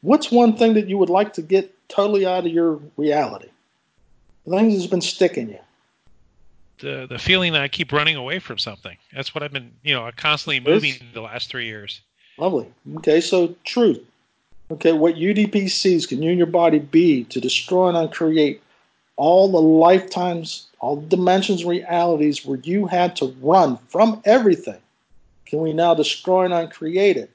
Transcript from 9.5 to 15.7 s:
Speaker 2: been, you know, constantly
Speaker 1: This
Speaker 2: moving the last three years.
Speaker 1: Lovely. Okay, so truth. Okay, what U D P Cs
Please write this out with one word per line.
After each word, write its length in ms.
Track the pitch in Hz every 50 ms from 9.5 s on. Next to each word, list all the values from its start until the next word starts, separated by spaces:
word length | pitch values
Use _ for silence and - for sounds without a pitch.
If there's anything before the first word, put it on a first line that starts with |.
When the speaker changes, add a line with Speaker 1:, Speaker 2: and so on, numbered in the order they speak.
| 139
Speaker 2:
been, 180 | 139 123 120 117 _ _
you 100 | 151 143
know, 160 | 127 117 117 117 -
constantly 400 | - 156 151 147 - - 147 131
Speaker 1:
This 160 | 123 143 160
Speaker 2:
moving 220 | 208 180 147 131 123 123 120 117
the 80 | 117
last 260 | 110 110 107 123 - -
three 200 | - 127 120 113
years. 340 | 107 107 104 101 - - _ _ _ _ _ _ _ -
Speaker 1:
Lovely. 260 | 156 185 185 135 107 - _ _ _ 139 147
Okay, 260 | 160 156 - 151 165
so 320 | 165 - - 185 175 170 175 _ _
truth. 340 | - - 247 240 214 135 - - _ _ _ _ _ _ _ _ _ _ - - -
Okay, 200 | 165 151 - 160
what 240 | 165 156 151 170 165
U 160 | 160 160 190 208
D 100 | 196 214
P 220 | 202 202 208 196
Cs 400 | 190